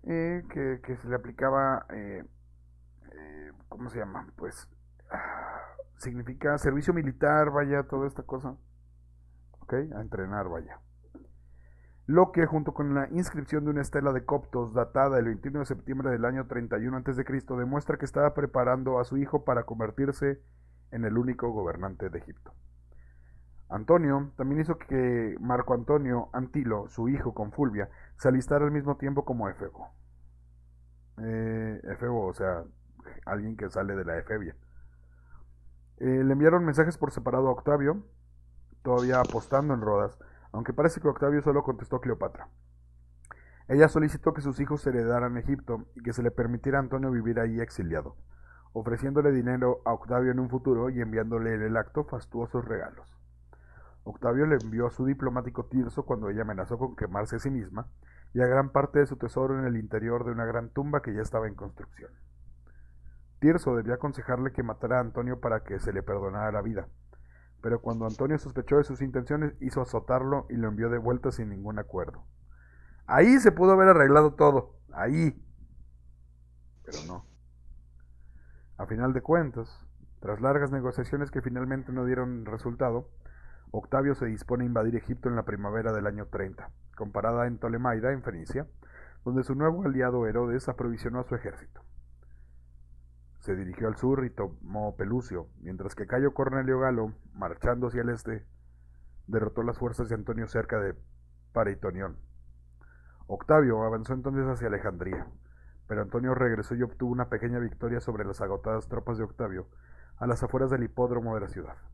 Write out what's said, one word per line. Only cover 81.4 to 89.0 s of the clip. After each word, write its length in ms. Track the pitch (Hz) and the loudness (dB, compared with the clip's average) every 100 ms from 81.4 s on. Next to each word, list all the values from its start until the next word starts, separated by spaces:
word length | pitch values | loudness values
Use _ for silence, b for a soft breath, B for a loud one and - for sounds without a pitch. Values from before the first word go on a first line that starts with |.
finalmente 500 | 127 123 127 135 131 | -4 -4 -4 -6 -4
no 140 | 127 123 | -4 0
dieron 400 | 127 127 120 107 | 0 -2 -6 -8
resultado, 640 | 113 123 120 127 117 123 - b b b b b | -6 -6 0 0 0 -6 -16 b b b b b
Octavio 460 | 107 - 135 139 135 | -10 -2 0 2 0
se 100 | 120 | -2
dispone 360 | 107 - 123 | -4 -2 0
a 40 | 123 | 2
invadir 280 | 117 110 117 | 2 2 0
Egipto 320 | - 120 127 | -2 -4 -2
en 80 | 120 | -2
la 80 | |
primavera 480 | 110 104 104 110 113 | -2 -4 -4 -2 -2
del 160 | 107 101 | 0 -2
año 200 | 104 101 | -4 -6
treinta, 440 | - 95 - - - - - | -6 -6 -8 -16 -16 -20 -12
con 160 | 104 | -6
parada 360 | 101 107 120 120 | -2 0 0 0
en 100 | 120 | -2
Ptolemaida, 560 | 117 117 123 113 123 | -4 0 0 2 0
en 100 | 135 | -2
Fenicia, 420 | 120 90 80 131 151 - B B | -4 -8 -6 -6 -6 -14 B B